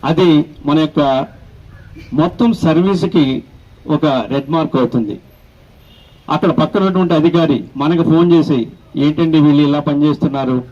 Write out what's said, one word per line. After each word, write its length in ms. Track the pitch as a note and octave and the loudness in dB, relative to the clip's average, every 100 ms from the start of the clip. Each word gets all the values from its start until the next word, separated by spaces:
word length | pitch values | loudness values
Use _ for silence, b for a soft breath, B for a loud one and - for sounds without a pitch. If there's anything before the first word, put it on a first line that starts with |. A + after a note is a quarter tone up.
అది 420 | C3+ D#3+ F#3 D3+ - - C#3+ | -2 0 4 2 0 -6 -4
మన 140 | D3+ | -2
యొక్క 480 | D#3 D#3+ C#3+ C3 - - - - - - - - - | 0 0 0 -2 -4 -12 -20 -20 -20 -20 -20 -20 -10
మొత్తం 400 | - E3+ - A#3+ | -2 -2 0 -2
సర్వీస్కి 880 | G#3+ E3 D#3+ F#3 F#3+ E3 E3+ C#3 C3 - - - - - | 0 0 0 0 0 -2 0 0 -2 -8 -20 -20 -20 -6
ఒక 180 | D3+ D#3 | -2 0
రెడ్ 440 | C3 A2+ C3+ C#3 | -2 -4 -6 -4
మార్క్ 260 | E3 D#3 C3+ | -4 -2 -2
అవుతుంది. 440 | B2 B2 G#2+ G#2 - _ _ _ - - - - - - - | -2 -2 -6 -10 -16 _ _ _ -20 -20 -20 -20 -20 -20 -6
అక్కడ 220 | F#3+ F#3+ | -2 0
పక్కన 280 | - - G#3 | 0 0 0
ఉన్నటువంటి 340 | F#3+ F#3 F3+ | 0 0 0
అధికారి 500 | E3 D#3+ D#3+ E3 B2+ - C3+ | 2 2 2 0 -2 -4 -6
మనకు 260 | C#3+ E3+ | -2 0
ఫోన్ 300 | E3 D#3+ F3 | 2 2 4
చేసి, 340 | E3+ D3 C#3 A2+ - - - | 4 2 -2 -4 -10 -14 -2
"ఏంటండి 420 | C#3+ D3+ E3 D#3+ | -2 0 0 4
వీళ్ళు 240 | D3 C#3+ | 4 4
ఇలా 160 | D3 D3 | 2 0
పనిచేస్తున్నారు 840 | D3 C#3+ D3 C#3+ D#3 C3+ C3 B2+ B2 | -2 0 0 0 -2 -4 -2 -4 -6